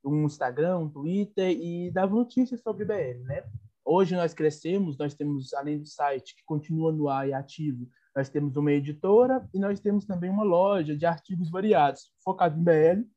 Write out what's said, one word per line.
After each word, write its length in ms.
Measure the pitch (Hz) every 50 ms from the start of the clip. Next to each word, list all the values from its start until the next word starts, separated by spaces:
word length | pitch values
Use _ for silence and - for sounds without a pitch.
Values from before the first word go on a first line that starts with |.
| -
um 200 | 139 151 151 151
Instagram, 540 | 143 147 - 143 123 123 139 156 175 185 175
um 100 | 160 151
Twitter, 600 | 147 143 143 165 180 202 208 202 _ 202 190 185
e 420 | 170 - 165 170 170 175 175 175
dava 220 | 165 185 190 190 208
notícias 460 | 233 247 240 - 254 254 247 254 233
sobre 240 | _ 226 208 202 208
B 100 | 185 208
L, 280 | 196 151 127 123 123 127
né? 200 | 127 143 175 - - - - - - _ _ _
Hoje 320 | - 160 185 196 156 180
nós 180 | 180 170 156 160
crescemos, 640 | - 156 151 147 - - 160 185 202 196 165 139 131
nós 160 | 147 143 147
temos, 380 | _ 147 147 143 139 131 - -
além 240 | 139 139 147 151 147
do 80 | 151
site, 480 | 151 - - 147 143 139 131 - - -
que 80 | _ _
continua 460 | - 156 147 151 - 160 160 160 160
no 180 | 156 151 147 143
ar 200 | 135 135 135 139
e 40 |
ativo, 560 | 135 135 135 135 - - 156 147 127 120 123 123 _ _ _ _ _
nós 120 | 139 135 135
temos 280 | - 147 147 143 127
uma 160 | 147 147 147
editora 760 | 143 147 143 147 147 151 - 190 208 226 247 254 262 254 - - -
e 60 | 190
nós 180 | 196 202 202 202
temos 280 | _ 208 202 202 196
também 240 | - 190 175 175 185
uma 120 | 190 208
loja 540 | 214 202 175 175 190 196 202 190 156 151 151
de 100 | 147 165
artigos 440 | 170 165 156 _ - 190 170 180 160
variados, 600 | 170 185 196 214 202 160 147 139 139 - - _ _ _ _
focado 340 | 185 185 - 180 170 151 160
em 60 | 170
B 80 | 175
L 360 | 165 156 156 165 180 208 240 - _